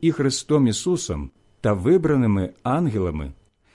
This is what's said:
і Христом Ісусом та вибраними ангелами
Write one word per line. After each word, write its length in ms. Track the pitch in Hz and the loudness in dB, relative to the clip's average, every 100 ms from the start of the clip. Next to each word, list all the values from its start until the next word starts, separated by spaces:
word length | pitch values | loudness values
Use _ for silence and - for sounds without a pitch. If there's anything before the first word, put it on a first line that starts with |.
і 120 | 165 | -2
Христом 540 | - 135 - - 147 123 | 0 -2 -2 0 2 2
Ісусом 640 | 104 180 175 - 76 69 _ _ _ | 0 -2 -2 -4 -8 -8 _ _ _
та 120 | 107 | -2
вибраними 800 | 101 104 185 160 143 117 98 90 - | 0 4 4 4 2 2 2 -2 -6
ангелами 680 | 120 147 165 104 90 76 71 - _ _ _ | -4 -2 0 -2 -2 -4 -8 -12 _ _ _